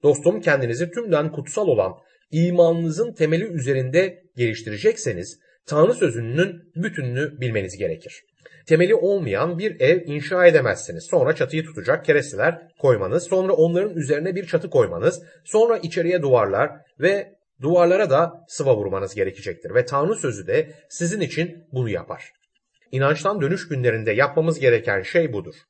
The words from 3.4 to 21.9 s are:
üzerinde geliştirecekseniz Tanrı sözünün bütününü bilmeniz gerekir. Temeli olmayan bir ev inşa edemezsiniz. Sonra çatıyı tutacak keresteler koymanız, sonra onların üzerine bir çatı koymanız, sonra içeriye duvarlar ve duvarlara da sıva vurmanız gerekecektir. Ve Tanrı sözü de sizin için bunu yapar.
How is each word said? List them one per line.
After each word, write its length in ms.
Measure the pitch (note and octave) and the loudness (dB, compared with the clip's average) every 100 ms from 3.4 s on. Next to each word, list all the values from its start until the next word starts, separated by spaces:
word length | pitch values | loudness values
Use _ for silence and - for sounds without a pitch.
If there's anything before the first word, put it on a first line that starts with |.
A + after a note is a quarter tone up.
üzerinde 800 | G#3+ E3+ B2+ C3+ B2+ D3 D3+ - _ - | -2 -6 -2 -2 0 0 0 -4 _ -4
geliştirecekseniz 1040 | A#2+ G#2+ - G#2 G#2+ - - F#2 F2 - _ _ - | -4 -2 -8 -2 0 0 -4 -6 -10 -16 _ _ -4
Tanrı 280 | D3+ F3 | 2 2
sözünün 680 | A#3+ D#3+ A#2 A2+ C3 F#3+ F3 - - | 4 0 -2 -6 -2 -2 -4 -16 -8
bütününü 640 | G3+ - B2+ B2 D3 D3 | -8 -6 -6 -4 -6 -6
bilmeniz 360 | B2+ A2 F#2+ F2+ | -4 -4 -6 -6
gerekir. 460 | F#2+ D#2+ - - _ _ - _ - | -6 -6 -12 -20 _ _ -20 _ 0
Temeli 280 | D#3+ F3+ A3 | 2 4 2
olmayan 640 | F#3 G3+ C#3+ G2 D#3 E3+ | 2 0 0 -2 -2 -4
bir 200 | G#3+ E3+ | -6 0
ev 220 | E3+ F3+ E3+ | 2 2 0
inşa 400 | D3 C#3 F3+ F3 | -8 -4 6 8
edemezsiniz. 580 | D#3+ B2 F#2 - E2+ | 8 2 -2 -6 -14
Sonra 320 | - F3 C3+ D#3+ | -2 0 2 0
çatıyı 280 | C3+ D#3 | -2 -4
tutacak 420 | D#3+ - F#2+ D3+ - | -6 -8 -2 -2 2
keresteler 560 | D3 C3 F#2 C#3 E3+ - _ | 2 2 -2 -2 -2 -12 _
koymanız, 440 | C#3 A#2 F#2+ C#3 | 2 2 2 -2
sonra 300 | - F#3+ F#3 | 0 -2 0
onların 440 | F#3+ E3 E3+ G#3 E3 | 4 4 2 -2 -4
üzerine 380 | C3+ C#3+ E3+ F#3 | -2 -2 -2 -6
bir 120 | F#3+ | -2
çatı 220 | E3 E3 | -4 0
koymanız, 540 | C#3 G#2 E2+ A#2+ - - _ | 2 2 2 -2 -2 -14 _
sonra 340 | - G#3+ A#3 A3+ | -2 2 2 2
içeriye 440 | E3 F#3+ E3 F3+ | -2 -4 -2 0
duvarlar 500 | C#3+ B2+ G2+ G2 D3 - _ _ | 4 4 4 2 0 -2 _ _
ve 360 | D#3 G3 - _ _ _ | 0 0 -4 _ _ _
duvarlara 480 | C3 F3 F3 F#3 G3+ | 0 4 4 4 4
da 360 | C#3 E3+ - _ | 2 2 -4 _
sıva 300 | - C#3 A2+ | -4 2 2
vurmanız 380 | G2 F#2+ G2 G#2 | 0 -4 -6 -2
gerekecektir. 600 | F#2+ F#2+ - E2 E2 G#2 | -2 -2 -12 -12 -2 0
Ve 100 | B2+ | 0
Tanrı 300 | C#3 D#3 - | 0 0 -2
sözü 320 | D3+ G2+ F2 | -4 -6 -2
de 240 | A#2+ D#3 - _ | -2 -2 -10 _
sizin 320 | - E3+ G#3 | -6 -6 -4
için 460 | E3 - E3+ E3+ _ | -6 -4 -6 -8 _
bunu 180 | C3 | -6
yapar. 440 | A#2+ | -4